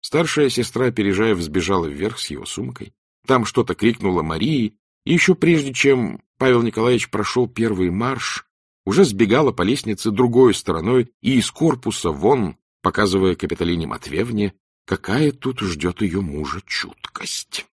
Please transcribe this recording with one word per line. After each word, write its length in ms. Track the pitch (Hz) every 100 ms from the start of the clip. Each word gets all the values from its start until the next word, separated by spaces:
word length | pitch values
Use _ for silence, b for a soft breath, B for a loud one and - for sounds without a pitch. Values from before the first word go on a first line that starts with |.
Старшая 480 | - 151 165 - 143
сестра, 380 | 117 117 - 127
опережая, 480 | 117 101 95 113
взбежала 520 | 98 82 78 82 98 82
вверх 320 | 73 98 113
с 120 | -
его 140 | 73
сумкой. 480 | - - 123 123 - _ _ _ -
Там 180 | 131
что-то 300 | 107 - 113
крикнула 480 | - 110 113 101 90
Марии, 540 | 78 80 117 151 107 _ _ _
и 80 | -
еще 220 | 170 -
прежде, 380 | 180 156 165 139
чем 500 | 127 143 131 110 - _ _
Павел 240 | 131 123
Николаевич 480 | 117 107 113 123 -
прошел 380 | 104 104 123 120
первый 420 | - 113 98 90
марш, 560 | 90 120 127 - - - _ _ _
уже 200 | - 113
сбегала 480 | 190 98 107 113 143
по 100 | 104
лестнице 480 | 90 135 107 104 113
другой 440 | 104 127 117 127
стороной 580 | 98 - 82 87 127 120 _
и 180 | - 131
из 120 | -
корпуса 600 | - 165 127 123 - -
вон, 460 | 71 92 135 98 78 _ _
показывая 540 | 92 - 104 95 92 87
Капитолине 500 | 87 82 85 87 80
Матвеевне, 680 | - - 80 117 110 101 - _ _ -
какая 440 | 87 - 107 151
тут 300 | 131 131 127
ждет 420 | 101 80 87 90
ее 180 | 104 87
мужа 400 | 92 73 76 92 -
чуткость. 1000 | - - - - - - - - - -